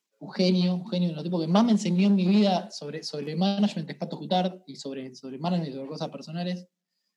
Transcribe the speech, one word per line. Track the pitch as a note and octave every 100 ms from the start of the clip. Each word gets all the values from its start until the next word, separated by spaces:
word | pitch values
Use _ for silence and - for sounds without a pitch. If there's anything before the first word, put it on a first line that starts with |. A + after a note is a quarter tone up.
| _ _
Un | D3+
genio, | - F#3 F#3 F3+
un | F3+ -
genio, | F3+ F3
uno |
de | D#3
los |
tipos | E3 F3
que | D#3+
más | F#3+
me | A#3+
enseñó | G#3 F3 F3+ G3+
en |
mi | G3 F3+
vida | G#3 G3+ F3 -
sobre, | - D3 D#3
sobre | - D3+ D3 D#3+
management, | G3 G3+ G3+ F#3 D#3
es | -
Pato | E3+ -
Jutart, | D3 F#3 F#3 F3+ -
y | C3
sobre, | C#3 C3+ C3
sobre | B2+ C3+ C3
management | E3 F3+ D#3
y |
sobre | C3+ C3+
cosas | D#3 D#3
personales. | - D#3+ E3 F3+ F3+ - _ _ _ _